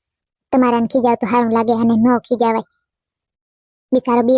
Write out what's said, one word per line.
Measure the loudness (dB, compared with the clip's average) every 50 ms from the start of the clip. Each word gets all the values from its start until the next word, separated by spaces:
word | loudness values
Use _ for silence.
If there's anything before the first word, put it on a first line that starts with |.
| _ _ _ _ _ _ _ _ _ _
તમારાને | 0 0 2 2 0 -2 -2
ખીજાવ | -2 -2 -2 0 0 -2
તો | -2 -2
હારું | -2 -2 -2 0 0
લાગે, | 0 -2 0 -2
આને | -2 0 0 0 2
ન | 2 2 2 0 0
ખીજાવાય. | -2 -4 -4 -2 0 -2 -2 -4 -6 -10 _ _ _ _ _ _ _ _ _ _ _ _ _ _ _ _ _ _ _ _ _ _ _ _
બિચારો | -4 -2 -2 0 -2 0
બે | 2 2 0